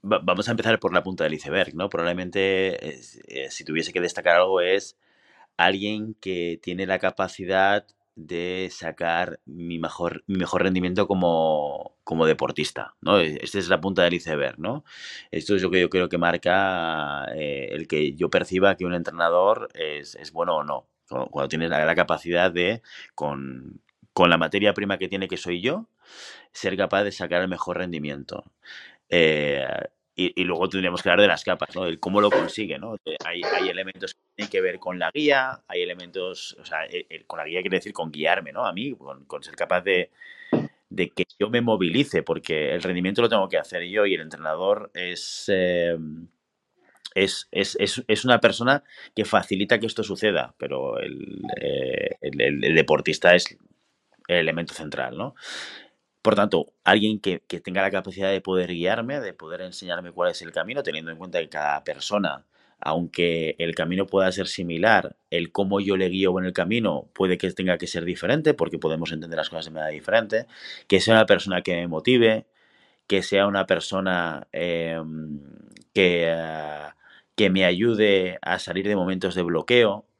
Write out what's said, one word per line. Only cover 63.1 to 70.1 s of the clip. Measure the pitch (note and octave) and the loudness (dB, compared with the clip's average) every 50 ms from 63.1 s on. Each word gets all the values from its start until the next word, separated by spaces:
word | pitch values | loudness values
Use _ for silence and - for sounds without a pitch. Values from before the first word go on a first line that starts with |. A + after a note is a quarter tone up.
| - - E2+ E2+ E2 E2 D#2+ D#2 - | -2 0 0 2 2 0 -2 -4 -4
el | - E2+ E2+ D#2+ | -4 -4 -4 -2
camino | - E2 E2 F2+ F#2+ G2 | -4 -4 -2 -2 -2 -2
pueda | - - G2 F#2+ F#2 | 0 2 2 2 2
ser | F2+ G2 F#2 | 0 -2 -6
similar, | - - - F2+ F2 E2 E2 F2+ A2 A2 F#2+ E2+ D2+ - _ _ _ | -6 -6 -6 -6 -6 -2 2 4 6 6 4 4 0 -12 _ _ _
el | - E2+ E2+ E2 | -4 -4 -4 -2
cómo | _ - G2+ F#2+ G2 G2+ | _ -2 -2 0 0 0
yo | G2+ G2 G2 | 0 0 0
le | F#2+ F#2+ F2+ | 2 0 0
guío | F2+ F#2+ F#2+ F#2 F2+ F#2 | 2 2 2 2 2 2
en | F#2 | -2
el | F#2 F2+ | -2 -2
camino | - F2 F2+ A2 A#2+ A2+ F#2+ D#2 C#2 - _ _ | -2 0 0 0 0 0 0 -2 -2 -8 _ _
puede | - G2 F#2 F2+ F2+ | 0 2 2 2 0
que | - F#2 | -2 -4
tenga | E2+ - F#2 F#2 F2+ E2 | -4 -2 0 0 0 0
que | F2+ | -2
ser | F2 - F2 E2 | -6 -6 -4 -4
diferente, | F2 F2+ - - F#2 B2+ D#3 D#3 D#3 D3 | -4 -6 -4 0 0 0 4 4 2 2
porque | - - E2 E2+ | 4 0 -2 -2
podemos | D#2 - D#2+ D#2+ D#2+ E2 D#2+ | -2 -2 -2 -2 -2 -4 -6
entender | E2 D#2+ D#2 E2 E2 | -6 -8 -8 -6 -4
las | D#2+ D#2+ - | -4 -4 -4
cosas | E2+ D#2+ D#2+ | -6 -10 -10
de | D#2+ | -10
manera | D#2 D#2 D#2 D2+ | -8 -6 -6 -6
diferente, | D2+ D2+ - - | -6 -6 -2 2